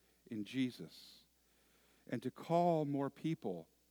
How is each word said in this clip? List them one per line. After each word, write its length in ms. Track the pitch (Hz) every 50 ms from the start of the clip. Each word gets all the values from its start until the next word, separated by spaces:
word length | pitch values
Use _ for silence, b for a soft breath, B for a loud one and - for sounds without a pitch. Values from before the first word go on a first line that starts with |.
| b b b b b -
in 160 | 120 107 101
Jesus 500 | 98 123 131 131 123 113 - 87 78 - - - - - - - _ b b b b b b b b b b b b b b b -
and 120 | 135 117 -
to 80 | 127
call 540 | - - - - 165 175 175 175 165 156 156
more 240 | 143 143 139 139 135
people 580 | - - - 156 160 - - 107 92 85 78 - _ _ _ _